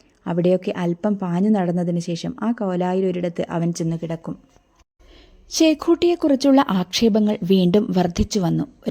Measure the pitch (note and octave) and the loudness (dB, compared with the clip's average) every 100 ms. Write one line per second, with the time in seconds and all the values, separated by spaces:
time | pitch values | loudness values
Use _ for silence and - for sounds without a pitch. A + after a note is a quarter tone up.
0 | _ _ - E3+ F3 F#3 F#3+ F#3+ F3 E3+ | _ _ -6 0 2 2 -2 -4 -4 -2
1 | G#3 G3 F#3 F3 G#3 G#3+ F3+ F3 F3 E3+ | -2 -2 -2 0 2 2 0 0 -2 -2
2 | E3+ E3+ E3+ - G#3+ A#3 G3 F3+ F3+ F#3 | -4 -6 -6 -6 -4 -4 -4 -2 -2 0
3 | F#3+ F3 F3 E3+ - E3+ E3+ E3+ E3 E3 | -2 -2 -4 -4 -6 -2 -2 -2 -4 -4
4 | E3 E3 - - _ _ _ _ _ _ | -6 -8 -10 -14 _ _ _ _ _ _
5 | - - - - - - D#4+ D#4 - E4 | -20 -20 -20 -20 -10 2 2 2 0 2
6 | F4 F4 D#4 C4+ C#4 C4+ - F#3+ F3+ - | 2 2 2 2 4 4 4 0 -2 0
7 | A3+ G#3+ G#3 G#3+ F3 F#3+ F3+ G3+ G#3 F#3 | 2 4 2 0 2 2 4 2 2 0
8 | F3 - - G#3 E3+ D#3+ - - - | 0 0 -2 -2 -2 -2 -4 -8 -2